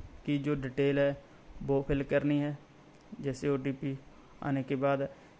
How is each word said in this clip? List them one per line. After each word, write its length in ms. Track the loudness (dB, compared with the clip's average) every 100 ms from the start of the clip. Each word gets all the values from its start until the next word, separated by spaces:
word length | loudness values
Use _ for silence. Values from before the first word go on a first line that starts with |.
| -16 -8 -2
की 120 | 0
जो 160 | 0 -2
डिटेल 420 | -2 2 2 4
है 240 | 2 0 -8 -20 -18 -6
वो 220 | 0 0 2
फिल 140 | 0
करनी 340 | 2 2 2 2
है। 180 | 0 -4 -12 -20 -20 -20 -16 -8
जैसे 280 | -6 -2 0
ओटीपी 500 | 0 -2 -4 -4 -6 -10 -20 -20 -8
आने 200 | -2 -2
के 140 | 0 0
बाद 320 | 2 2 -2 -8 -20